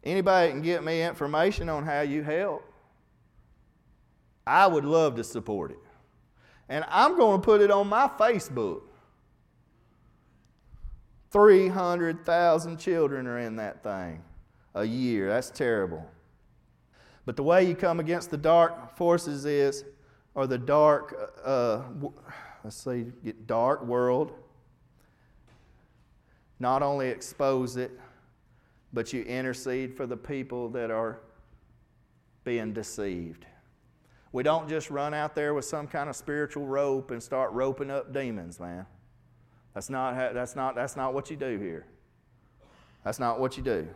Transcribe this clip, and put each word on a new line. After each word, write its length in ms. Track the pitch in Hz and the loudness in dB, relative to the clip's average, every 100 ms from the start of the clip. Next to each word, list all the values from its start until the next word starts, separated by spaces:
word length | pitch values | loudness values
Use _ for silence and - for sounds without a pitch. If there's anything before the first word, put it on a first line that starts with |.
Anybody 480 | - 190 185 185 170 | -4 0 4 6 6
can 100 | 135 | 2
get 220 | 160 175 | -2 -2
me 180 | 151 165 | -2 -2
information 640 | 165 165 147 156 175 208 170 | -2 -2 -2 2 2 0 -4
on 160 | 151 | -4
how 180 | 151 143 | -2 -2
you 200 | 147 147 | -2 -2
help, 400 | 151 156 196 147 - - _ _ _ _ _ _ _ _ _ _ _ _ _ _ _ _ - | -2 -2 -2 -6 -10 -20 _ _ _ _ _ _ _ _ _ _ _ _ _ _ _ _ 2
I 200 | 147 196 | 6 6
would 180 | 160 | 6
love 320 | 143 165 156 117 | 2 4 4 0
to 80 | |
support 480 | 110 117 107 104 73 | -6 -8 -6 -6 -6
it. 80 | 67 - - _ _ _ _ _ _ _ | -10 -20 -20 _ _ _ _ _ _ _
And 160 | 165 156 | -8 -2
I'm 280 | 180 269 359 | 4 4 6
gonna 260 | 233 190 | 6 6
put 180 | 185 214 | 6 8
it 100 | 202 | 8
on 180 | 202 202 | 6 4
my 180 | 214 277 | 2 2
Facebook. 760 | - 220 226 - 127 104 80 - - _ _ _ _ _ _ _ _ _ _ _ _ _ _ _ _ _ - - - - - _ | 4 2 2 -2 -4 -4 -4 -12 -20 _ _ _ _ _ _ _ _ _ _ _ _ _ _ _ _ _ -14 -14 -14 -20 -20 _
Three 380 | 208 208 190 185 | 8 10 10 8
hundred 560 | 185 180 175 170 170 | 0 0 0 -2 -2
thousand 540 | - 170 175 165 165 165 | 0 4 4 4 0 -8
children 480 | - 170 147 139 127 | -2 2 2 0 -6
are 120 | 120 | -6
in 180 | 117 110 | -6 -6
that 260 | 107 - | -8 -8
thing 400 | 107 98 87 80 85 - - _ _ 101 | -8 -8 -8 -12 -16 -20 -20 _ _ -6
a 80 | |
year. 440 | 110 120 127 113 95 | -4 -2 -2 0 0
That's 220 | 110 127 | -2 -4
terrible. 560 | - 127 113 95 80 80 - _ _ _ _ _ _ _ _ - _ | -4 0 0 -2 -6 -14 -20 _ _ _ _ _ _ _ _ -20 _
But 100 | - | -10
the 80 | 113 | -4
way 220 | 143 180 | 4 6
you 100 | 185 | 4
come 240 | 165 185 170 | 2 0 0
against 320 | 160 175 170 | -2 -4 -4
the 60 | 147 | -2
dark 600 | 156 170 165 170 - - | 4 6 6 2 -16 -2
forces 480 | 170 170 170 143 | 2 2 0 -6
is, 400 | 143 143 139 139 - - _ _ _ | -2 2 2 0 -10 -20 _ _ _
or 120 | - 135 | -4 -2
the 120 | 123 | -2
dark, 840 | 120 147 151 147 151 - 107 - | 2 6 6 6 0 -10 -12 -10
uh, 340 | 127 135 120 107 | -2 0 2 0
w-, 340 | 127 131 143 - - - - - | -4 -10 -12 -12 -20 -20 -20 -18
let's 140 | 107 - | -16 -12
see, 300 | - 123 120 127 | -6 -6 -6 -10
get 240 | 113 107 110 | -14 -12 -4
dark 360 | 117 123 147 | 0 2 0
world, 480 | 120 123 123 127 151 - - _ _ _ _ _ _ _ _ _ _ _ _ _ _ _ _ _ _ _ _ _ | -2 0 2 0 -2 -8 -20 _ _ _ _ _ _ _ _ _ _ _ _ _ _ _ _ _ _ _ _ _
not 220 | 123 131 | 0 0
only 260 | 143 143 131 | 0 -2 -2
expose 680 | 117 - - 139 131 127 123 | -6 -10 -4 0 0 -2 -4
it, 140 | 127 - - _ _ _ _ _ _ _ _ | -8 -10 -20 _ _ _ _ _ _ _ _
but 200 | 117 117 | -8 -6
you 100 | - | -6
intercede 720 | 113 127 131 127 135 127 131 | -6 -6 -6 -6 -4 -4 -6
for 120 | 127 131 | -8 -8
the 100 | 120 | -8
people 520 | - 139 131 123 117 | -8 -10 -8 -8 -8
that 200 | 123 113 | -6 -4
are 300 | 110 113 113 - _ _ _ _ _ _ _ _ _ _ _ | -2 -4 -6 -18 _ _ _ _ _ _ _ _ _ _ _
being 280 | - 120 110 | -6 -4 -4
deceived. 720 | 104 104 - 101 87 82 80 - _ _ _ _ _ _ _ _ | -8 -10 -8 -6 -6 -10 -14 -20 _ _ _ _ _ _ _ _
We 100 | 131 | -2
don't 260 | 143 160 156 | 0 0 0
just 220 | 156 151 | -6 -6
run 220 | 139 143 | -6 -4
out 220 | 151 151 | -4 -4
there 200 | 151 147 | -4 -2
with 100 | 147 | -2
some 220 | 127 160 147 | -4 -8 -6
kind 220 | 160 143 | -8 -8
of 80 | 131 | -8
spiritual 500 | - 147 147 143 143 | -6 -4 -4 -6 -4
rope 440 | 135 143 135 131 | -2 0 -2 -4
and 120 | 120 | -12
start 300 | - 131 127 | -6 -4 -2
roping 380 | 110 135 135 139 | -2 -2 -2 -6
up 220 | 139 123 | -6 -6
demons, 480 | 131 131 107 87 85 | -6 -6 -8 -10 -12
man. 260 | 87 87 95 - _ _ _ _ _ _ _ | -12 -12 -14 -20 _ _ _ _ _ _ _
That's 160 | - 117 | -14 -8
not 240 | 135 127 | -4 -4
how, 180 | 127 127 | -2 -4
that's 220 | 120 123 | -4 -8
not, 200 | 131 131 | -6 -6
that's 220 | 120 135 143 | -4 -6 -4
not 160 | 131 | -4
what 180 | 131 135 | -4 -8
you 60 | 151 | -8
do 220 | 135 110 | -6 -6
here. 280 | 98 82 - - _ _ _ _ _ _ _ _ _ _ | -6 -8 -14 -20 _ _ _ _ _ _ _ _ _ _
That's 140 | 98 110 | -10 -4
not 220 | 123 117 | -4 -2
what 160 | 131 127 | -4 -4
you 60 | |
do. 260 | 127 104 78 | -4 -4 -4